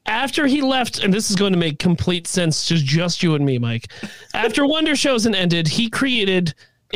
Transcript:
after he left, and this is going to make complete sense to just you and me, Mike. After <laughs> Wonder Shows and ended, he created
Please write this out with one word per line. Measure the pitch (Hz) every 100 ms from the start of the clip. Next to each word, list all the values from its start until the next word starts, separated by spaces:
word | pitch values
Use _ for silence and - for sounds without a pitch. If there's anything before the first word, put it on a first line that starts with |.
| -
after | 220 269 - 285
he | 294
left, | 269 262 240 -
and | 202
this | 196 220
is | 196
going | 202
to | 180
make | 165 147
complete | 180 165 - 180 170
sense | 185 165 147 -
to | 170
just | 135 160 175 -
you | 175
and | 151
me, | 139 123
Mike. | 117 113 - - - - -
After | - 233 220 277
<laughs> |
Wonder | 311 311
Shows | 285 285 240 226
and |
ended, | 190 175 170 160
he | - 233
created | - 269 247 190 185 170 - - _ _